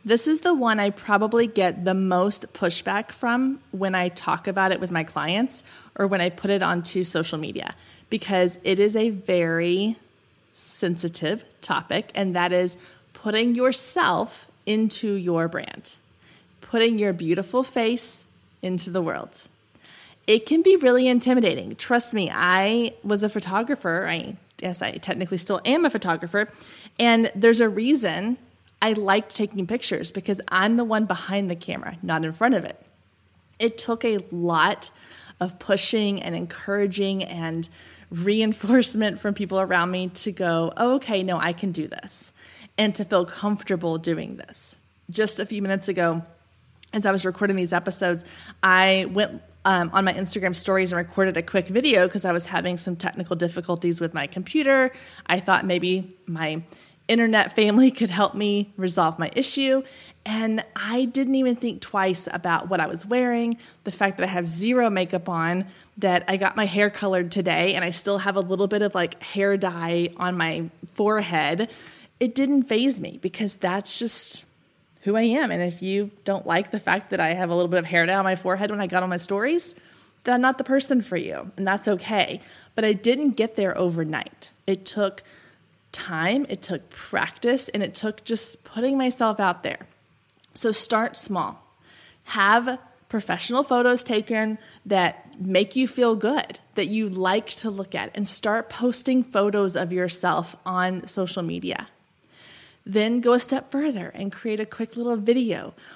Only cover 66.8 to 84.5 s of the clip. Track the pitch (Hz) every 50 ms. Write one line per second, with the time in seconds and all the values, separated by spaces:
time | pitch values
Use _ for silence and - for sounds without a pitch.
66.8 | 208 208 202 - 208 196 190 180 180 170 170 202 180 180 160 160 175 190 190 185
67.8 | 180 175 170 - - 202 202 196 196 202 190 196 185 180 190 180 202 196 208 208
68.8 | 208 202 - 185 175 170 - - - - - 202 196 202 202 196 196 185 170 170
69.8 | 165 170 170 175 175 170 170 - 180 180 180 175 160 165 156 165 165 170 - -
70.8 | - - - - 208 208 214 214 202 170 170 160 147 147 165 180 226 226 - -
71.8 | - - - - - - _ - 247 240 233 262 269 269 285 277 254 - 226 220
72.8 | 247 277 240 202 151 - - - - 185 - - 226 196 - - - 180 180 202
73.8 | 196 - - - 233 226 - - - - - - - - _ _ _ _ _ _
74.8 | _ _ _ - - 196 208 220 226 233 233 294 311 226 170 175 175 175 170 175
75.8 | 180 185 190 202 208 202 - _ - - 196 190 - - 170 180 202 - - 208
76.8 | - 190 175 202 202 - 196 180 170 160 170 185 185 170 170 175 180 175 175 180
77.8 | 165 165 170 170 165 175 190 196 190 190 185 175 185 185 180 190 208 208 214 202
78.8 | 202 175 180 185 185 185 180 175 - - 196 202 220 277 330 349 - - - -
79.8 | - - - - _ _ _ _ - 247 247 247 254 262 262 269 262 - 262 277
80.8 | 269 - 277 247 202 - 185 165 - - 78 67 - 190 - - 196 190 196 202
81.8 | - 214 202 180 - - 220 202 - - - - - - - - - _ - -
82.8 | 220 214 214 196 208 233 254 269 302 285 208 - 214 208 - - 196 185 - -
83.8 | 180 175 165 170 160 156 156 - - - - - - -